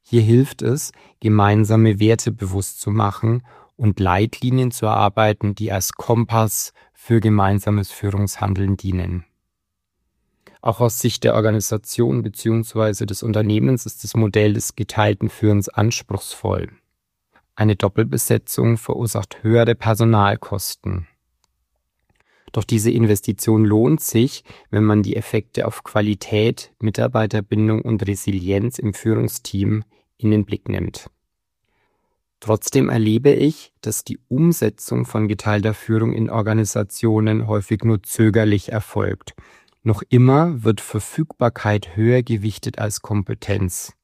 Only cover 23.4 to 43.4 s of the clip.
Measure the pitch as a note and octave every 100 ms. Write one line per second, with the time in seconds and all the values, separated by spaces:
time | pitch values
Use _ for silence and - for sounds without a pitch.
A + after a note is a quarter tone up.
23.4 | - A2 G#2+ G#2 B2+ D#3 - A2+ C3 -
24.4 | _ - _ G2+ G#2+ G#2 G#2 G#2+ - A2
25.4 | - - G#2+ - - G#2+ G#2 G2+ - G#2+
26.4 | A2 B2+ - _ A2 G#2 A#2+ A#2+ A2 G#2+
27.4 | G2+ G#2+ A2 A2 A#2 A2 G2 G2+ - G2
28.4 | F2 G2 A#2 - G#2+ F#2+ A2 A2 A#2 -
29.4 | - G2 G2+ G#2+ - _ _ _ A2 G#2+
30.4 | G2+ G#2 - G2 F#2 - - _ _ _
31.4 | _ _ _ _ _ _ _ _ _ _
32.4 | - A2 - C3+ - A#2+ G#2+ A2 C#3+ -
33.4 | D3 - - _ A2 - - - _ B2+
34.4 | E3 E3 A2 - - A#2+ A#2+ A2 G#2 G#2
35.4 | G#2+ G#2 G#2+ G#2+ - A2 A2+ A2+ A2+ A2
36.4 | G#2+ G#2+ G#2 A2 G2+ - A2+ G#2+ A2 A2
37.4 | A2+ G#2+ - A2 A2+ G#2+ - - A2 G#2+
38.4 | G#2+ G2+ - A2 - G#2 G2 G2 - -
39.4 | _ _ _ _ A2 G#2 - B2 B2+ C#3
40.4 | E3+ C#3 A2+ G#2 - A2 - - D#3 -
41.4 | A#2 - G#2+ G#2 - G#2+ A2+ B2+ A#2 A2
42.4 | G#2+ - A2+ A2+ G#2+ - - G#2 F#2+ A2